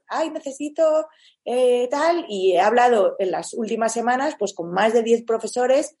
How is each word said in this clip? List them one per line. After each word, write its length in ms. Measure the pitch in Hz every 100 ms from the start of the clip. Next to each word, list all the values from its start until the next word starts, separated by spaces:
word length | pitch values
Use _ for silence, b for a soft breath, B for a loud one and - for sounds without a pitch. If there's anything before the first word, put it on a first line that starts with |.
| -
"Ay, 220 | 247 320
necesito, 800 | 311 285 262 294 294 320 311 311 b b b -
eh, 420 | 247 254 247 247
tal", 360 | 233 330 349 -
y 260 | 196 185
he 60 | 175
hablado 560 | 202 240 247 233 185 -
en 140 | 190
las 220 | 165 165
últimas 380 | - 214 220 226
semanas, 440 | 233 233 254 294 294
pues, 160 | 196
con 180 | - 170
más 220 | 180 220
de 100 | 233
diez 200 | 226 233
profesores 720 | 233 226 220 247 247 269 294 _